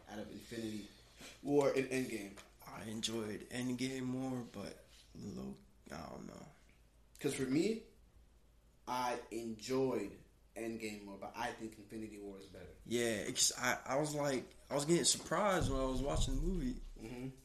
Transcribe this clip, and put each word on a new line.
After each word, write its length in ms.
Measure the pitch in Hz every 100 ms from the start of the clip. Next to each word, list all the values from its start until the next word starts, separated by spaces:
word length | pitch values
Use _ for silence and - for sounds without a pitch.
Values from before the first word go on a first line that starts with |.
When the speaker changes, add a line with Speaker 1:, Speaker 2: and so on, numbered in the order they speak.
| -
Speaker 1:
out 80 | 104
of 100 | 101
Infinity 580 | 101 - 113 110 107 101 - - - - -
War 300 | 135 143 139 135
and 140 | 131
Endgame? 420 | 131 117 110 101 98 - - -
Speaker 2:
I 220 | 85 107
enjoyed 560 | 113 110 113 107 101 -
Endgame 540 | 123 127 123 131 131
more, 400 | 127 127 131 127 117
but 340 | 101 98 - - - - - 202 190
low, 200 | 202 202 - - -
I 60 | 78 71
don't 180 | 64 50
know. 180 | - - - - - - - - -
Speaker 1:
'Cause 140 | 139
for 100 | 131
me, 400 | 131 147 202 226 - - - - - - - - - - -
I 280 | 127 123 117 -
enjoyed 800 | 113 117 110 127 131 131 110 101 - - - - 110
Endgame 480 | 113 113 110 104 101
more, 120 | 98
but 140 | 101 -
I 120 | 120
think 300 | 110 110 107
Infinity 420 | 98 113 107 104
War 180 | 101 98
is 60 | 95
better. 200 | 92 82 - -
Speaker 2:
Yeah, 180 | 120 117 104 -
it's, 240 | 127 - -
I, 200 | 127 - -
I 80 | 135
was 180 | 151
like, 320 | 147 143 127 - - -
I 60 | 135
was 100 | 147
getting 200 | 170 120
surprised 680 | - - 165 208 180 139
when 80 | 131
I 40 | 131
was 160 | 127
watching 340 | 139 160 - -
the 60 |
movie. 340 | 165 185 127 123 - -
Speaker 1:
Mm-hmm. 240 | 110 123 131 131